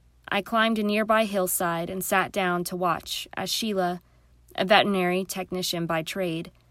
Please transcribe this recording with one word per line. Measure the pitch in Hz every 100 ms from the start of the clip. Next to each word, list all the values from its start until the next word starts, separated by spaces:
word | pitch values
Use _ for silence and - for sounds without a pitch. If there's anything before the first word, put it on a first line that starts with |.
| _ _ -
I | 202
climbed | 196 226 226 220
a |
nearby | 208 208 214 220
hillside | 220 202 185 - 175 170 170
and | 190
sat | - 196 151
down | 202 180 175
to | 175 180
watch | 180 156 - - -
as | - 190
Sheila, | - 220 190 180 180 - _ _ _ _
a | - 190
veterinary | 202 139 196 180 180
technician | 190 190 185 185 180 170 165
by | 165
trade, | 170 196 180 165 170 - _